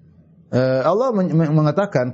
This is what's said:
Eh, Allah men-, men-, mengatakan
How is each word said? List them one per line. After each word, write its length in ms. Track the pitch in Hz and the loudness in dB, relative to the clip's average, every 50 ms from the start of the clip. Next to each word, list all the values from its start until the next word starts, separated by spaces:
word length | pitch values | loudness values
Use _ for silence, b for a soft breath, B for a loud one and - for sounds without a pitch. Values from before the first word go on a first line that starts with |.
| _ - - - - _ _ - - - | _ -20 -20 -20 -20 _ _ -20 -10 -4
Eh, 320 | 123 123 131 131 131 131 | -2 0 0 0 0 0
Allah 320 | 131 156 180 214 254 262 226 | 0 0 0 0 0 -2 -2
men-, 160 | 196 185 165 | -2 -2 0
men-, 240 | 147 160 165 147 156 | 0 0 2 2 2
mengatakan 560 | 156 151 151 147 196 202 196 - 135 123 127 | 2 2 2 0 0 -2 -2 -2 -2 -2 -2